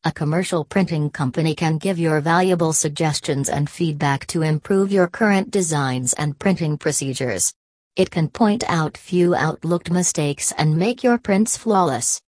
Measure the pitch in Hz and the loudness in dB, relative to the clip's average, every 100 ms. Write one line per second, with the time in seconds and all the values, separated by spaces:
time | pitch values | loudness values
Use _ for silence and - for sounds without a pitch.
0 | 175 - 151 165 185 175 147 202 180 160 | -4 -2 -2 -2 0 -4 -2 0 0 0
1 | 147 - 135 123 160 151 165 160 190 175 | -2 -2 -2 0 -2 0 -2 0 -2 0
2 | 165 156 147 170 185 180 165 156 151 147 | 0 2 2 2 2 2 2 0 -2 -2
3 | 160 143 - 139 139 143 147 - 175 147 | -2 -2 -2 -2 -2 -2 -2 -2 -4 0
4 | 147 139 - 170 156 156 - 196 196 196 | 0 0 -2 -2 0 -2 0 0 2 2
5 | 175 - 220 196 - 202 170 156 135 127 | 2 2 2 2 0 -2 0 0 0 -2
6 | 123 - 151 143 196 180 160 151 160 143 | -2 -2 -4 -2 0 0 0 -2 -2 -2
7 | 139 127 127 95 - - _ _ _ - | -4 -4 -4 -2 -4 -4 _ _ _ -2
8 | 185 - 160 - 220 208 - 165 156 - | 0 0 -2 2 2 2 0 -2 -2 -6
9 | - 180 175 175 156 - 160 170 - 180 | -2 2 4 2 0 -2 -2 -2 0 0
10 | 175 - 147 143 - - 151 156 190 240 | 0 0 -2 -2 -6 0 2 2 0 0
11 | 254 240 - 190 220 - 226 196 170 123 | 0 0 2 0 0 -2 0 2 2 0
12 | - - _ | -4 -6 _